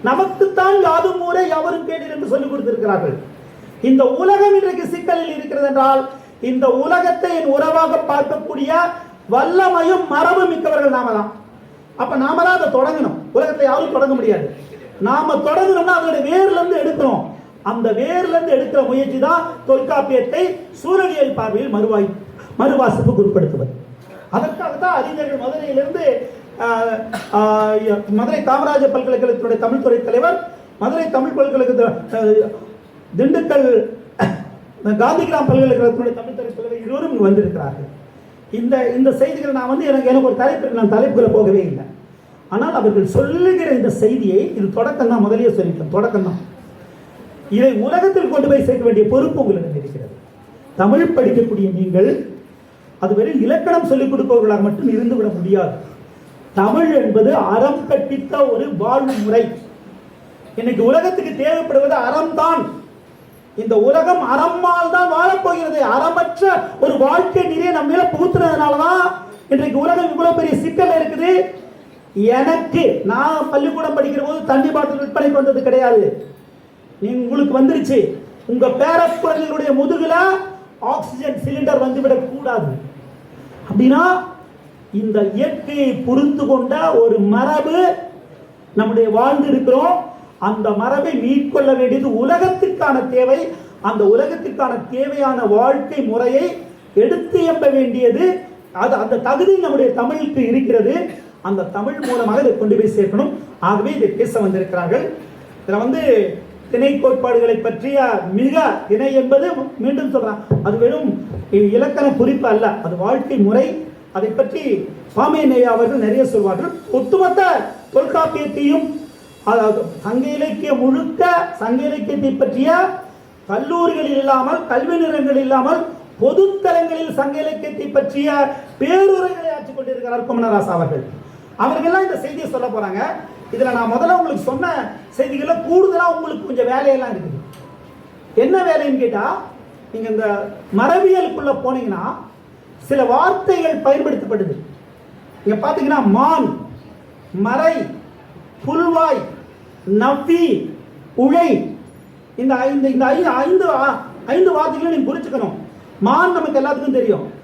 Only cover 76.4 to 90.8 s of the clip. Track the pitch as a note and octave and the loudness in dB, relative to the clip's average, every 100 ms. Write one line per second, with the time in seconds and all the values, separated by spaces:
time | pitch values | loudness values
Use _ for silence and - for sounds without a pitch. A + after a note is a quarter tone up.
76.4 | - - - _ - - G#3 B3 A#3+ C#4 | -20 -20 -20 _ -20 -8 -6 -4 -2 0
77.4 | C#4+ C4 C4+ D#4+ - C4 - - - - | 2 4 4 4 2 2 2 -4 -14 -16
78.4 | - B3 C4 B3+ C#4+ E4+ E4+ - D#4+ D#4 | -6 0 2 2 2 4 2 0 -2 -2
79.4 | D#4 D4+ C#4+ C4+ C#4+ D#4+ D#4+ E4 F#4+ F#4+ | -2 -4 0 0 2 0 0 2 2 0
80.4 | - - - - - D#4 - - C#4 - | -4 -14 -20 -8 -4 -4 -6 -8 -8 -6
81.4 | C4 C#4+ C#4 - C4 C4 C4+ C4 B3+ C4+ | -6 -4 0 2 0 0 2 2 0 -6
82.4 | C4 A3+ D3 B2+ - - - - - - | -4 -2 -4 -6 -12 -18 -20 -20 -20 -20
83.4 | - - - G3+ B3+ C#4+ F4+ F#4 - - | -20 -20 -4 4 4 6 4 2 -4 -16
84.4 | - - - - - G3+ A3 G#3 G3 G3+ | -20 -20 -20 -20 -8 -6 -2 0 0 0
85.4 | D4 - - C#4+ C4+ G3 B3+ C4+ C#4+ C#4+ | -2 -4 -8 -2 0 0 0 2 2 0
86.4 | C#4+ C4 B3 D4 D#4+ A#3 A3+ G#3 G3+ G#3+ | 2 2 2 0 2 4 4 4 2 2
87.4 | C4+ D4+ D4+ E4+ F4+ - - - - - | 2 0 0 2 2 0 -8 -18 -20 -20
88.4 | - - - - G#3+ A3+ A3+ G#3 C4+ C#4+ | -20 -20 -6 -2 0 2 2 4 2 2
89.4 | C#4 C4 B3 C4 E4 F4+ - - - - | 2 2 2 2 2 0 -4 -18 -20 -6
90.4 | F#3+ G#3+ G#3+ G3+ | -4 -2 -2 -2